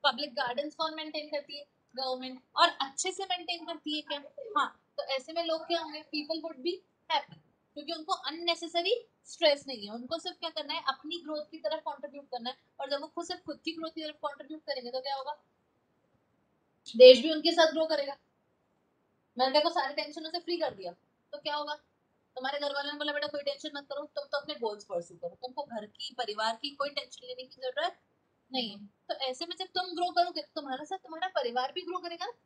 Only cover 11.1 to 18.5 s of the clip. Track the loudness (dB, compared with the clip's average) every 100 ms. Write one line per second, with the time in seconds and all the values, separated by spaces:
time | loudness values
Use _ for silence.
11.1 | -8 -6 -6 -6 -6 -4 -2 -4 -8 -10
12.1 | -14 -10 -8 -6 -10 _ -8 -4 -4 -4
13.1 | -8 -6 -8 -8 -8 -6 -6 -8 -6 -10
14.1 | -6 -8 -8 -12 -12 -6 -6 -4 -6 -4
15.1 | -4 -6 -10 _ _ _ _ _ _ _
16.1 | _ _ _ _ _ _ _ -8 12 12
17.1 | 12 0 0 0 4 4 4 0 0 -2
18.1 | -10 _ _ _